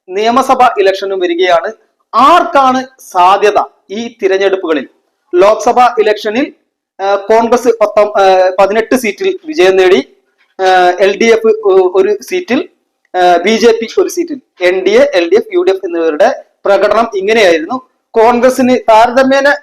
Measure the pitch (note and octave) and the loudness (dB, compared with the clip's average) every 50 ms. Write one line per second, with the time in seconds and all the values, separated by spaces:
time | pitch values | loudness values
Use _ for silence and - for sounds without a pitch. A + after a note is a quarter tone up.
0 | _ - F3+ G3 G#3+ A3+ A#3+ C4 C4 B3+ - D#3 F3+ A3+ A3+ G#3 F#3+ F#3+ F#3+ F#3+ | _ -10 -6 -4 -2 0 0 0 0 0 0 2 2 0 2 0 0 0 0 -2
1 | G3 G3 G3 F#3+ F3+ F3+ E3+ E3+ F#3 F3+ F3 - - G#3 A3 - _ _ _ _ | -6 -6 -6 -4 -4 -4 -2 -2 0 0 0 0 -2 -4 -10 -14 _ _ _ _
2 | _ _ - A3 B3+ D4 E4 F4 E4+ E4+ - C#4 C4 C4 B3+ C4 B3+ B3+ _ _ | _ _ -2 0 2 4 4 2 0 0 0 0 0 2 0 -2 -4 -8 _ _
3 | - - - F#3 F3 F#3 G3 G3+ G#3 G#3 - D#3+ B2 - _ _ _ _ F#3+ G#3+ | -20 -6 -2 2 2 4 4 2 2 0 0 0 -4 -4 _ _ _ _ -12 -10
4 | A#3 A#3 - _ G3+ F#3 F#3+ F#3+ G3 G3 F#3+ F#3+ F#3 E3 D#3+ C#3 B2 - _ _ | -10 -12 -10 _ -2 -2 0 0 0 -2 -2 -2 -4 -4 -4 -4 -6 -8 _ _
5 | _ _ _ _ _ _ - F4 F#4 - A3 G#3+ - B3+ A#3 A#3+ B3 A#3+ A#3+ A3+ | _ _ _ _ _ _ 0 2 2 2 2 0 0 0 2 2 2 2 0 0
6 | G3+ G#3+ G#3+ G#3 - A3 G#3 A#3+ D4 - - _ _ _ _ _ _ _ _ - | 0 -2 -2 -2 -4 -6 -4 -4 -4 -6 -8 _ _ _ _ _ _ _ _ -8
7 | F#3+ G3 G3+ G3 G3 - A3 A3+ A#3 A3+ B3 A#3+ B3 B3+ A3+ - G#3+ G#3 - G#3+ | -4 -4 -4 -4 0 0 0 2 2 2 0 0 0 0 0 0 -2 0 0 0
8 | G#3 G#3 G#3 G3+ G3 F#3+ F#3+ F#3 F#3 F#3 F#3+ - G3 F#3+ G#3 A3+ A3+ - - B3+ | 0 0 0 2 2 2 4 2 2 0 2 0 0 0 0 -2 -2 -2 -2 -2
9 | B3 C4 - - F#4+ - F4+ - - D#4 D#4 E3 F3+ F#3+ F#3+ F#3+ F#3 F#3 F3 D3 | -2 -6 -6 -4 -4 -4 -4 -6 -10 -8 -2 0 2 2 2 2 2 2 2 0
10 | - - _ _ _ _ _ _ _ _ _ - F#3+ F#3+ F#3 F#3 F3+ F3+ F3+ F3+ | 0 -4 _ _ _ _ _ _ _ _ _ -4 0 2 2 2 2 2 2 2
11 | G3+ G3 G3+ - A3+ A3+ A3+ A3 A3 A3 G#3+ - - G3+ F#3 F#3+ F#3 F3+ F3+ G3 | 0 0 0 0 2 2 2 2 2 0 -2 0 0 2 2 2 2 2 0 0
12 | G3 G#3 G#3 G3+ B3 - F#3+ F3+ F3+ - A#3 D4 - - _ _ _ _ _ _ | 0 0 -2 -6 -6 -8 -8 -8 -4 -4 -4 -4 -4 -8 _ _ _ _ _ _
13 | _ _ - F3+ F3+ F3+ F3 F3 F3 G#3 A3 - G3+ A#3 A3+ A3+ A#3 G#3+ - G#3+ | _ _ -4 0 2 2 2 2 0 0 0 2 2 2 0 0 -4 -4 -2 -2
14 | F3+ E3+ - F3+ - - - C3 - _ _ - F3+ F3+ F#3 F#3+ F#3 F#3+ G#3 A#3 | -2 -2 -4 -6 -8 -8 -10 -12 -16 _ _ -4 -2 -2 -2 0 -2 0 2 2
15 | C4 - F#3+ F#3 E3+ E3+ F3+ A3+ A3+ - G3 F3 F3+ F3+ F#3+ F#3+ G3 F3+ E3+ E3+ | 2 2 0 -2 -2 0 0 -2 -2 -2 -4 -2 0 0 -2 -2 -6 -8 -6 -4
16 | E3 D#3+ D3+ D3 G3 A#3+ C4+ - - _ _ _ - F#3+ G3+ F#3+ F#3+ G#3 - A3 | -2 -2 0 0 0 0 0 -4 -10 _ _ _ -2 -2 0 0 0 0 0 0
17 | A#3 A#3 - G3 F#3 G3+ A3 A#3 G#3+ F3+ E3+ D#3+ D#3 F3+ A#3+ - - _ _ _ | -2 -2 -4 -6 -4 -2 0 2 2 2 2 0 -2 -6 -8 -10 -12 _ _ _
18 | _ _ - A3+ A3 A#3+ B3 A#3+ A3+ B3+ B3+ C4 C4 B3 B3+ A3+ - - A3 G#3+ | _ _ 0 2 2 2 2 2 2 0 0 0 0 0 0 0 2 2 4 4
19 | A3+ A#3+ A#3+ C4 C4+ C4 C4+ C#4 C#4 C#4+ C#4+ C#4+ | 4 2 2 0 2 2 0 0 0 0 -2 -2